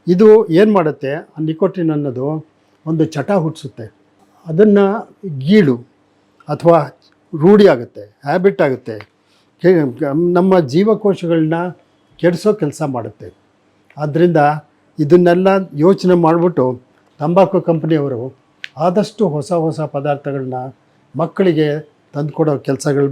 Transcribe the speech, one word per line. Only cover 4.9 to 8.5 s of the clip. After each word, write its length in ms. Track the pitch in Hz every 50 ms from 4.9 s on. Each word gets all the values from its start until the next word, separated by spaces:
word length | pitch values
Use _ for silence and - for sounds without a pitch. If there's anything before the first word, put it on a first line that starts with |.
| 208 240 247 - _ _ - 190 147
ಗೀಳು 500 | 131 131 156 208 214 175 139 120 120 - _ _ _ _ _ _ _ _ _ _ _ _ -
ಅಥವಾ 300 | 151 - 156 170 170 160 143 135 - _ _ _ _ _ _ _ 175 151
ರೂಢಿ 260 | 151 185 208 202 208
ಆಗುತ್ತೆ, 360 | 185 147 120 156 - _ 107 92 - _ _ -
ಹ್ಯಾಬಿಟ್ 380 | 143 156 185 180 196